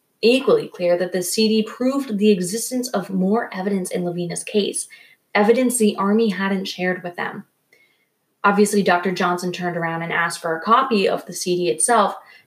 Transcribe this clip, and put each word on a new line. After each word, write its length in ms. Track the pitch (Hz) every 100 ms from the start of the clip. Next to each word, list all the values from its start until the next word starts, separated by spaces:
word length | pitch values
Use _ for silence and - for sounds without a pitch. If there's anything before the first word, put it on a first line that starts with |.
| _ -
equally 460 | 220 262 226 156 160
clear 280 | - 175 175
that 140 | 180
the 120 | 185
C 260 | 180 - 220
D 160 | 220
proved 520 | 214 - 254 277 269 202
the 140 | 214
existence 580 | 190 175 226 - 254 247
of 200 | 196 175
more 420 | 190 185 226 254
evidence 380 | 190 202 196 180
in 140 | 180
Lavina's 400 | 175 175 170 165
case, 420 | - 208 196 - - - - _ _
evidence 440 | 208 208 233 247 -
the 180 | 208 196
Army 320 | 196 214 226
hadn't 380 | 185 196 190 190
shared 360 | - 185 180
with 140 | 175 -
them. 280 | - 214 - _ _ _ _ _ _ _ _ _
Obviously, 400 | 202 196 208 208
Doctor 260 | 185 175 190
Johnson 400 | 175 180 180 180
turned 260 | 175 180 170
around 260 | 165 165
and 100 | 165
asked 280 | 165 170 -
for 160 | 170 160
a 60 |
copy 460 | 208 240 269 208 185
of 180 | 180 -
the 60 |
C 240 | 175 185 175
D 140 | 175
itself, 440 | 156 - 226 190 - - -